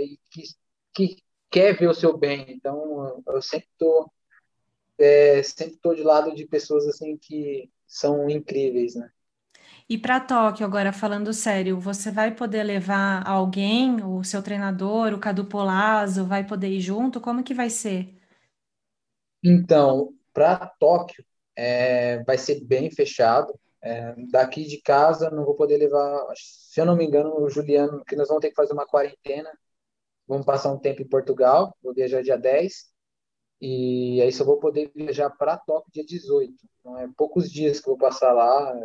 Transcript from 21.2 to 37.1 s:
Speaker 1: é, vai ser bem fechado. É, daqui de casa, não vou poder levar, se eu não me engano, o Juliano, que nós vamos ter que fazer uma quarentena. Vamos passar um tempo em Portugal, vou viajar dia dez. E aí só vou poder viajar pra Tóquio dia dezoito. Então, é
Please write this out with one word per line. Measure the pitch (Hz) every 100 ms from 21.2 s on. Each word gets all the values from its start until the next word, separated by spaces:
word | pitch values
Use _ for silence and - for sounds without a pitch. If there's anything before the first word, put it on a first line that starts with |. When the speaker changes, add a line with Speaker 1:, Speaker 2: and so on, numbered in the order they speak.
| _ _ _ -
Speaker 1:
é, | 120 123 127 123 120 120
vai | 117 127
ser | - 143
bem | 117 131 160
fechado. | - 139 - 113 123 - - _ _
É, | 113 117 117 120 123
daqui | 127 131 156 156
de | 147
casa, | - 139 156 156 160
não | 151
vou | 143
poder | 147 147 147
levar, | 147 143 143 143 - -
se | - - _ -
eu | 165
não | 170
me | 160
engano, | 143 156 156
o | 147
Juliano, | 147 147 143 143 147
que | - 143
nós | 143
vamos | 151
ter | 151
que | -
fazer | 143
uma | 143 143
quarentena. | 147 143 139 143 143 156 151 _ _ _ _ _ _ -
Vamos | 139 139
passar | 135 139
um | 135
tempo | 143 135
em | 131
Portugal, | 135 131 131 127 151 196 -
vou | 127
viajar | 127 127 131
dia | 127 120
dez. | 127 139 190 - - _ _ _ _ _ _ _
E | 135 127 127 123 123 123
aí | 127
só | 127
vou | 139 143
poder | 151 147 147
viajar | 147 151 135 143
pra | - 147 170
Tóquio | - 156 -
dia | 156
dezoito. | 151 170 135 143 127 131 _ _
Então, | 123 127
é | 127